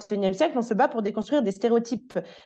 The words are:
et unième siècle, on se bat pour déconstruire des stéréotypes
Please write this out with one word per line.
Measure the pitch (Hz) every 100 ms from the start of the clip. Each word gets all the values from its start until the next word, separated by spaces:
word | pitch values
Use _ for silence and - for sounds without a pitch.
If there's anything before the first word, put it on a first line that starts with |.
| -
et | 202
unième | 190
siècle, | 190 320 262
on |
se | 226
bat | 196 285
pour | 233
déconstruire | 208 214 202 294
des | 202
stéréotypes | 190 240 233 233 240 - 180 - -